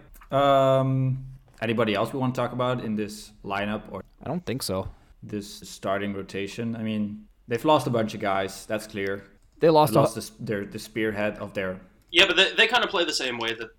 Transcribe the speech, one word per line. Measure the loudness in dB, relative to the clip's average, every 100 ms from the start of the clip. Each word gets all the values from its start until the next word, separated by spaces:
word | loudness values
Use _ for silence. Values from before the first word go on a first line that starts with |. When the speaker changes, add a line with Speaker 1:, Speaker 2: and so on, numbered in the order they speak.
| -20 -20 -2
Speaker 1:
Um, | 2 6 6 6 4 4 2 0 -2 -6 -16 -20 -4
anybody | 0 2 2 2
else | 0
we | 0
wanna | 0
talk | 0 -2
about | 0 0 0
in | -2 -2
this | -4 -8 -16 -14 -6
lineup | -2 -2 -4 -6
or | -12 -14 _
Speaker 2:
I | -6
don't | -6 -4
think | -6
so. | -4 -4 -4 -12 _ -20
Speaker 1:
this | -10 -10 -10 -16 -18
starting | -8 -2 -2 -2
rotation? | -6 -8 -6 -6 -6 -6 -4
I |
mean, | -4 -2 -4 -6 -14 _ -6
they've | 0
lost | 4 4 4
a |
bunch | 0 0
of | -2
guys. | 0 0 -2 -6 -6
That's | -6 -4
clear. | -4 -4 -4 -10 _ _ _
Speaker 2:
They | 6
lost | 6 6
Speaker 1:
They | 4
Speaker 2:
a |
Speaker 1:
lost | 2 0
the |
s-, | -10 -10
their, | -6 -4 -6
the | -10
spearhead | -8 -2 -2 0 -2 -4
of | -8
their | -4 -6 -6 -14 _ _
Speaker 3:
Yeah, | 4 6
but | 6
they, | 4 4
they | 2
kinda | 2 2
play | 0 -2
the |
same | -2 -4 -2
way | -4
that | -4 -10